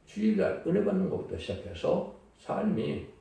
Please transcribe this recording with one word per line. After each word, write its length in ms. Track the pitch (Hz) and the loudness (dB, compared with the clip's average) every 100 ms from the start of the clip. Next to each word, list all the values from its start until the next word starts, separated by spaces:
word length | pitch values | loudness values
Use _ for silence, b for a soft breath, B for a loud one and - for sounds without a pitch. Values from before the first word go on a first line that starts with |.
| - | -14
주일날 580 | 208 214 202 - - 165 | 0 2 4 2 0 0
은혜 180 | 202 | 2
받는 260 | 202 92 92 | 4 2 2
것부터 280 | - - - | -2 -4 -8
시작해서 840 | - 92 92 - - 180 - - - _ | -6 -6 -6 -4 0 0 0 -12 -20 _
삶이 680 | - 196 214 175 - - - - | -6 -2 0 0 -2 -4 -8 -18